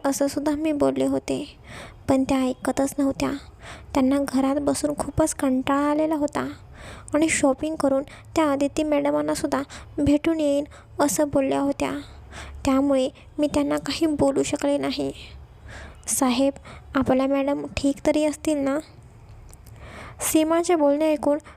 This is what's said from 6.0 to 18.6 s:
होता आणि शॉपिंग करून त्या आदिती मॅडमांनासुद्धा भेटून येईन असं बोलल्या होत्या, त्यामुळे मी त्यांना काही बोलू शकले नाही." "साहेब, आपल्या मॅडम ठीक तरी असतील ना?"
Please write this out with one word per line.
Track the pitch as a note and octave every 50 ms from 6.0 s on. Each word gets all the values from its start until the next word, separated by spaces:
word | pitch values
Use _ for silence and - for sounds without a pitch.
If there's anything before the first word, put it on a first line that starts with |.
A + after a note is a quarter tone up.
| D#4 D#4 D#4+
होता | D4+ C#4+ C#4+ - C4+ B3+ C#4 D4 - - - - - - - - - - - -
आणि | D4 D#4+ D#4+
शॉपिंग | - - - C#4 C4 - - D#4 D#4+
करून | D#4 - C#4 C4 C4+ C#4 - - - - - -
त्या | - D#4+ D4
आदिती | C#4 C4+ C#4+ C#4 - - D#4
मॅडमांनासुद्धा | D4+ D4 C#4+ C#4+ C#4+ D4 D4 D4 D4+ D4+ D4 - C#4+ C#4 C4 C#4+ - - - - - - -
भेटून | C#4+ C#4 C#4+ D4 - E4 E4 D#4+
येईन | D4+ C#4+ C#4+ C#4+ C#4+ D4 - - - - - -
असं | C#4+ D4 C#4+ - D4+ D4
बोलल्या | C#4 C#4+ C4+ C4+ C4+ C#4
होत्या, | C#4 C#4 C#4+ - C#4+ C4+ C#4 C#4+ C#4+ - - - - - - - - - - - -
त्यामुळे | C#4 C4 C4+ C4+ C#4+ C#4 C4 B3+ C4 - - - - - -
मी | D4 D4 D4
त्यांना | D4+ C#4+ C#4+ D4 D4+
काही | C#4+ C#4 C#4 - E4
बोलू | D#4+ D4+ C#4 C#4 C#4 C4+ C#4+ C#4
शकले | - - C#4+ - C#4+ C#4+ C#4+
नाही." | C4+ C#4 C4 C4+ C#4+ C4+ C4+ - - - - - - - - - - - - - - - - - - -
"साहेब, | - - C4+ B3+ A#3+ B3 C#4 C#4 C#4 - - - - - - - -
आपल्या | C#4 C4 - C4 C4 C4+ C4+
मॅडम | C#4 C#4 C4+ C#4 C#4+ D4 D4 D4 - -
ठीक | - C#4 C#4 - -
तरी | D#4 D4+ D#4 D4+
असतील | D4+ D4 - - - D#4
ना?" | D4